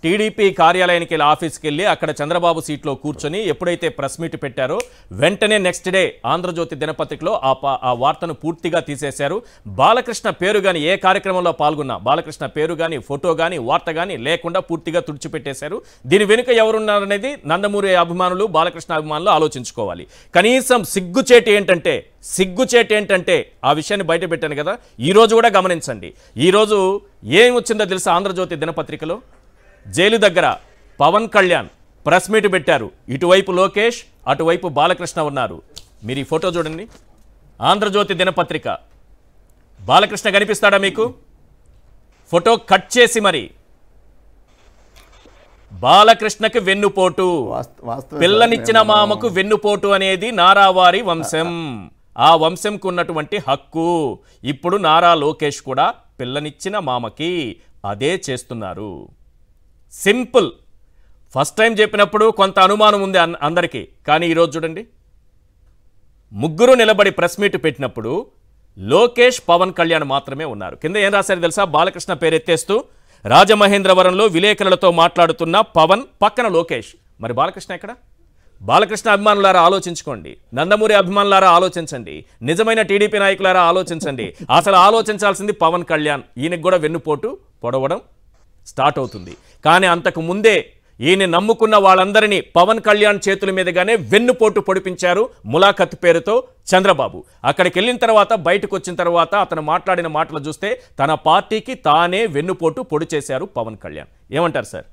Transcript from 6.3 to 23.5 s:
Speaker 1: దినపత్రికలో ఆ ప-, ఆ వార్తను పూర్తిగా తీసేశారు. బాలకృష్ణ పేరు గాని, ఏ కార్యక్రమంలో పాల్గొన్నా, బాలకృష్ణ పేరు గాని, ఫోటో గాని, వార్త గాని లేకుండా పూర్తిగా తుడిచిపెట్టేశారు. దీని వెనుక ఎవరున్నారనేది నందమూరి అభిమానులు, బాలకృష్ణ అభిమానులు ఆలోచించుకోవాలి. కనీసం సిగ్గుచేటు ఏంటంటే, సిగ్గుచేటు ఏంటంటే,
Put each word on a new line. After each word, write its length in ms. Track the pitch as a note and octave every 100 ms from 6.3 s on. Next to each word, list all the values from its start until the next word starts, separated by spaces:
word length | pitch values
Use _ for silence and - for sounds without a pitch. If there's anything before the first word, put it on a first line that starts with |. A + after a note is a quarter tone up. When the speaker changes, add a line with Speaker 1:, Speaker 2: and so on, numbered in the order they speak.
| D#3 F3+ E3 E3 D3
Speaker 1:
దినపత్రికలో 680 | D3+ D#3 D3+ C#3+ E3 G#3+
ఆ 100 | C3+
ప-, 260 | C3 C#3 C3+
ఆ 100 | B2+
వార్తను 400 | B2 C3+ D#3+ E3+
పూర్తిగా 460 | D3+ D3+ E3 F3 E3
తీసేశారు. 580 | D#3 C#3+ C#3+ C3 C#3+ F#3 - _ -
బాలకృష్ణ 640 | F#2+ C#3+ A#3 A#3+ A3+ A3
పేరు 300 | F3 F3+ G#3
గాని, 200 | F#3+ F3
ఏ 140 | D3 F#3+
కార్యక్రమంలో 560 | F#3 G3 G3 F#3 F3
పాల్గొన్నా, 460 | D#3+ D3+ D3+ C#3 G#2+
బాలకృష్ణ 480 | G#2 D3+ E3 D3+ C#3
పేరు 280 | D#3 D#3
గాని, 240 | E3 E3 D#3
ఫోటో 340 | G#2+ C#3 F3+
గాని, 260 | D#3+ E3 F3
వార్త 320 | A#2 D#3+ -
గాని 280 | D#3 F#3 D#3+
లేకుండా 420 | A#2+ E3+ E3+ E3+
పూర్తిగా 400 | F3+ E3 E3 E3
తుడిచిపెట్టేశారు. 840 | E3 D3 - D#3 C#3 C3+ D3+ G3+ - _ A#2+
దీని 200 | F3+ G#3
వెనుక 240 | A3 B3
ఎవరున్నారనేది 880 | A#3 A3 A3 G#3+ G#3 G3 G3+ A#3+ D4 C#3+
నందమూరి 500 | E3+ G3+ G3+ G3 F3+
అభిమానులు, 500 | E3+ E3+ F3+ F#3 G#3+
బాలకృష్ణ 480 | D#3+ E3+ E3+ -
అభిమానులు 360 | D#3+ D#3 D3+ F3+
ఆలోచించుకోవాలి. 760 | D#3+ D#3 C3+ A#2+ - G#2 F2 D2 - _ F3
కనీసం 480 | G3+ B3+ A#3 B3
సిగ్గుచేటు 680 | F#3 - F3+ F3+ - A#3+ A3+
ఏంటంటే, 600 | G#3 G3 F3+ F3 C3+ - _
సిగ్గుచేటు 720 | - - F#3 F3+ B3+ A#3+ A#3
ఏంటంటే, 580 | G#3+ G#3 G3 F3 E3+ A2